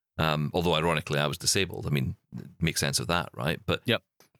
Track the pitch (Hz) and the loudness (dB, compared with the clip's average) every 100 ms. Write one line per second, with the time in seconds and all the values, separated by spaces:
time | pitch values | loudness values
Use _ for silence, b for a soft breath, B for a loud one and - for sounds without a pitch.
0 | _ - 80 76 73 90 87 78 82 78 | _ -2 0 2 0 2 2 4 4 2
1 | - 73 73 - - 101 87 - 82 71 | 0 0 0 -2 0 0 0 -4 -2 0
2 | 64 - - - - - 82 - 71 - | 0 -6 -12 -14 -12 -4 -2 0 0 0
3 | - 87 - - 73 - - - - 113 | 0 -2 -2 -4 -4 -2 -2 -2 0 -2
4 | _ _ _ | _ _ _